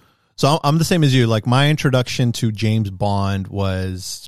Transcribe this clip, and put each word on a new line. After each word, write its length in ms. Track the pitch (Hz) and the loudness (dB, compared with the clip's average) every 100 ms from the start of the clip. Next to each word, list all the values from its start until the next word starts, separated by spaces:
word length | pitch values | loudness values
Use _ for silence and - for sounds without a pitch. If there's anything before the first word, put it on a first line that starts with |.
| _ _ _ - | _ _ _ -2
So 120 | 135 | 0
I'm, 120 | 156 | 2
I'm 140 | 143 160 | 2 0
the 80 | 160 | 2
same 180 | 180 | 2
as 100 | 147 | 4
you. 140 | 131 117 | 4 4
Like, 180 | 110 120 | 2 2
my 240 | 123 143 | 2 2
introduction 640 | 151 147 127 123 - 123 | 2 2 0 -2 0 -2
to 180 | - 113 | 0 -4
James 380 | 101 107 110 101 | 0 0 0 -2
Bond 580 | 95 104 101 98 98 92 | -4 -2 0 -2 -2 -6
was 800 | 101 98 92 95 92 - - | -4 -2 -2 -4 -8 -10 -14